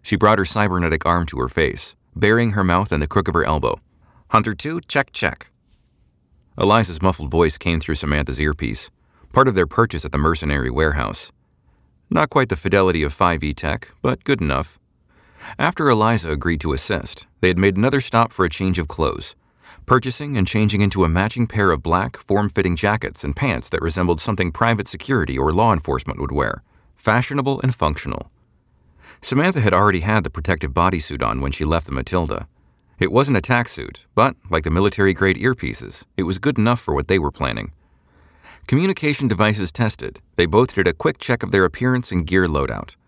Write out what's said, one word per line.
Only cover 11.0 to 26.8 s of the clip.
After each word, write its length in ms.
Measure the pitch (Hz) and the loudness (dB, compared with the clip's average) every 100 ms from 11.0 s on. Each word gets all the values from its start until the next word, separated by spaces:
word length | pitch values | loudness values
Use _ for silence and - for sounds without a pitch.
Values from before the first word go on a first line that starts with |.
| 55 - - _ _ _ _ _ _ _ _ | -4 -6 -12 _ _ _ _ _ _ _ _
Not 200 | - 151 | 0 2
quite 180 | 147 123 | 0 0
the 80 | 85 | -2
fidelity 480 | 95 98 95 82 | 2 2 4 2
of 80 | 73 | -2
five 320 | - 90 80 | 0 0 2
E 80 | 73 | -4
tech, 400 | 71 78 - - _ | -4 -6 -6 -10 _
but 220 | - - | -4 -4
good 160 | - 135 | -2 0
enough. 400 | 78 67 76 - _ _ _ _ _ _ - - | 0 -2 -4 -14 _ _ _ _ _ _ -18 -2
After 300 | 151 175 147 | -2 2 2
Eliza 420 | 110 110 113 82 | 4 4 2 -2
agreed 300 | 76 85 80 | -2 -2 2
to 100 | 78 | 2
assist, 560 | 67 - 87 - - - _ | 2 -2 -4 -4 -14 -16 _
they 80 | 92 | 2
had 100 | 87 | 4
made 160 | 98 95 | 4 4
another 240 | 127 139 | 2 2
stop 320 | - 117 117 | 0 0 0
for 140 | - 87 | 0 -2
a 40 | |
change 300 | - 95 90 | 0 -2 -2
of 80 | 80 | -4
clothes, 480 | - 73 - - - _ _ - - - | -2 -2 -2 -12 -14 _ _ -20 -20 0
purchasing 500 | 131 131 - 147 131 | 2 2 -8 -4 -2
and 120 | 90 | 0
changing 340 | 110 104 101 | 2 2 2
into 220 | 101 95 | 0 2
a 60 | 82 | 2
matching 360 | 85 104 123 113 | 2 0 -2 -2
pair 240 | 110 98 | 0 2
of 140 | 76 | 2
black, 340 | 82 90 117 - | 0 0 -2 -8
form-fitting 580 | - 101 104 - 92 85 | -2 0 0 0 0 0
jackets 480 | 104 110 - - | 0 -2 -4 -8
and 120 | 71 71 | -8 -4
pants 340 | 139 69 - | -4 -4 -4
that 120 | - | -4
resembled 360 | 82 85 87 85 | -2 0 0 0
something 320 | - 98 87 | -2 -2 -4
private 360 | - 117 110 101 | 0 0 0 -4
security 500 | 87 - 127 76 65 | -10 -2 -2 0 0
or 160 | 71 | 0
law 200 | 85 113 | 2 2
enforcement 460 | 90 71 64 - - | 2 -2 -4 -4 -6
would 120 | 69 | -4
wear, 320 | 71 58 - _ _ | -2 -2 -6 _ _